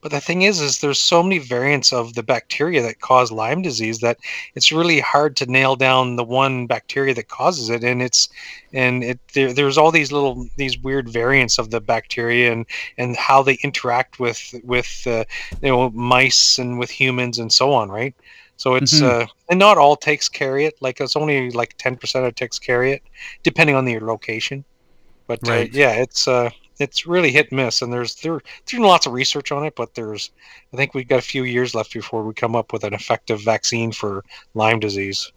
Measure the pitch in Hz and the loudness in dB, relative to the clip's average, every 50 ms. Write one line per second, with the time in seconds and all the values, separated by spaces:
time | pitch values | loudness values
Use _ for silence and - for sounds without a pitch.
0 | - 151 147 143 - - 170 180 185 202 202 175 147 143 131 - - 147 139 - | -8 -6 -6 -6 -4 -2 0 2 4 2 2 2 -2 -2 -2 -2 -2 -2 0 0
1 | - - 175 170 170 190 196 170 139 120 127 123 127 139 147 139 - - - 123 | 0 4 4 4 4 4 0 -2 -2 -4 -4 -2 2 2 0 2 2 0 0 0
2 | 117 117 117 120 113 110 127 117 - _ - - 143 170 180 147 120 117 110 _ | -4 -4 -6 -10 -2 -2 -2 -2 -2 _ -6 -4 -2 0 0 0 0 0 -6 _
3 | - - 127 127 127 113 113 110 110 113 139 175 185 170 127 110 113 110 113 113 | 0 4 4 4 4 4 0 -4 -2 -2 -2 -2 -2 -4 -4 -2 -4 -4 -4 -2
4 | 113 117 120 _ - - - - - - _ - - - 151 160 165 175 165 143 | 0 -2 -2 _ -6 -12 -12 -12 -14 -14 _ 2 2 2 4 4 2 4 2 2
5 | - - - 143 147 151 139 - 139 123 127 131 135 131 131 123 135 131 131 127 | 2 2 2 4 2 2 0 -2 -4 0 2 2 4 4 2 2 4 4 4 4
6 | 127 127 123 120 120 117 120 131 135 135 131 127 123 117 123 110 _ _ - 139 | 4 2 0 -4 -4 -2 0 2 2 2 0 -4 -4 -4 -4 -6 _ _ -4 -2
7 | 139 135 131 117 110 _ - - 135 160 185 147 120 110 120 120 117 120 123 123 | 0 0 -2 -2 -6 _ -8 -2 0 0 0 -2 -4 -4 -4 -2 0 -2 0 0
8 | 127 123 - - - - _ - - - - - _ _ - 135 127 127 123 127 | -2 0 0 0 0 0 _ -16 -18 -18 -18 -20 _ _ -2 0 0 0 0 0
9 | 123 120 127 127 - - - 143 135 131 123 135 147 139 135 156 151 160 160 165 | -2 -4 -6 -8 -10 -4 0 0 2 2 2 2 2 2 4 6 6 6 6 4
10 | 147 131 143 147 139 139 123 123 127 117 - - 139 131 127 123 123 135 135 139 | 0 0 0 0 0 0 -2 -4 -8 -8 -6 -6 -6 -6 -6 -6 -6 -4 -4 -4
11 | 127 117 117 120 117 123 135 139 127 113 - - 117 107 110 117 104 - 117 113 | -4 -4 -4 -2 0 2 4 4 4 2 0 -2 -2 -4 -4 -6 -2 -2 -2 -2
12 | - - - - 117 117 120 120 123 120 117 113 113 _ - - - - - - | -2 -6 -6 -4 -2 0 2 4 4 4 2 0 -6 _ -10 -12 -12 -12 -8 -6
13 | 123 123 120 - - - 135 139 135 139 135 - - 143 135 - - 127 120 123 | -6 -4 -4 -4 -4 2 2 4 4 4 0 0 -2 -6 -6 -4 -4 -2 -2 -2
14 | 131 _ - - 127 117 113 - - - - 120 - 123 123 123 120 - - - | -2 _ -6 -4 -4 -4 -4 -6 -12 -14 -16 -16 -8 -4 -2 -2 -2 -4 -8 -8
15 | - 127 117 113 110 - - - - - - - - 139 131 123 127 127 110 113 | -6 -4 -4 -4 -4 -6 -10 -14 -12 -12 -12 -4 0 2 2 2 2 0 -2 -4
16 | 120 123 123 127 131 131 - - - - - - 127 123 123 120 123 117 - - | 0 2 4 4 4 4 4 2 2 2 2 0 -2 -4 -4 -4 -6 -6 -2 -2
17 | 135 131 127 123 123 123 117 120 117 110 - - 127 139 143 123 107 98 95 107 | 0 0 0 -2 -4 -4 -4 -6 -4 0 0 2 2 4 2 2 0 -2 -4 -6
18 | 120 139 - _ _ - - - - _ _ _ - 135 127 131 135 127 - 156 | -6 -6 -8 _ _ -20 -20 -20 -20 _ _ _ 0 2 2 2 2 4 4 4
19 | 143 127 123 117 117 110 - _ _ - 175 185 196 208 208 175 143 143 147 - | 4 4 4 2 0 -4 -8 _ _ 0 4 6 8 8 8 8 8 6 6 4
20 | - - 151 143 - - - - 147 135 131 139 147 156 - _ - 131 127 - | 2 -2 -2 0 -2 -6 -4 -4 -4 -2 0 0 -2 -2 -2 _ -6 -6 -4 -4
21 | 139 127 - 151 151 151 147 139 127 123 117 117 117 - - _ - 127 127 123 | -4 -2 -2 -2 0 0 0 0 -2 -2 -2 -4 -4 -4 -6 _ -6 -6 -6 -4
22 | - - - 131 127 123 120 - 131 120 - - - - 127 120 123 131 139 139 | -8 -4 -2 -2 -2 -2 -2 -4 -8 -8 -8 -10 -4 -2 0 2 2 0 -2 -2
23 | _ - - - - - - - - - - - 165 151 143 135 131 127 117 110 | _ -18 -20 -18 -18 -18 -18 -2 -2 0 2 4 2 4 4 2 2 0 -2 -4
24 | 107 113 113 107 - - 110 113 - - 143 139 139 _ _ _ _ _ _ _ | -4 -6 -6 -6 -6 -10 -8 -6 -6 -8 -8 -10 -14 _ _ _ _ _ _ _
25 | _ _ - _ _ _ 120 113 - 117 117 113 117 110 113 139 143 127 110 110 | _ _ -20 _ _ _ -8 -6 -2 0 0 0 0 -2 4 4 4 4 4 2
26 | 131 - - - - - 131 123 120 117 - - _ _ _ - 143 135 - - | -2 -2 -2 -4 0 2 2 2 2 0 -4 -10 _ _ _ -6 -6 -4 -4 -8
27 | - 165 175 180 175 147 123 147 147 - 131 131 131 120 - - 131 120 120 123 | -4 0 0 2 2 4 4 4 2 2 0 -2 -2 0 0 -2 -4 -4 -4 -4
28 | 123 113 - - - 160 165 143 _ - - - _ - - 247 233 202 180 165 | -4 -6 -8 -8 -6 -6 -6 -6 _ -14 -20 -20 _ -8 -2 4 6 6 6 6
29 | - 143 120 123 135 - - 147 139 - 147 143 147 156 - - 120 110 _ - | 4 0 -2 -2 -2 -2 -2 -4 -4 -4 -4 -4 -4 -6 -6 -8 -10 -8 _ -10
30 | 117 107 107 101 - - _ _ _ - - - _ _ - 123 139 135 - 139 | -8 -8 -8 -10 -12 -14 _ _ _ -20 -20 -20 _ _ -4 -4 -4 -2 -2 -8
31 | 127 120 139 127 - - - 139 127 127 120 120 127 120 - 113 110 - - 117 | -2 0 0 0 0 -2 -4 -4 -4 -2 0 0 -2 0 -2 -4 -6 -6 -8 -12
32 | 101 - - 113 107 110 110 - - 117 113 120 110 _ - 113 - 104 101 104 | -10 -6 -6 -6 -6 -6 -6 -4 -4 -2 0 -2 -2 _ -6 -6 -6 -6 -6 -8
33 | - - 120 - _ - 117 104 104 110 110 107 - - - 117 117 117 107 - | -4 -4 -4 -4 _ -4 -4 -2 0 0 0 0 0 -4 -2 -2 -4 -4 -6 -6
34 | - 104 98 98 - _ - - - _ _ 110 110 110 117 113 107 107 101 98 | -8 -6 -8 -8 -12 _ -20 -20 -20 _ _ 0 2 2 2 2 0 -4 -4 -4
35 | 98 98 98 - - - _ | -6 -6 -6 -8 -8 -10 _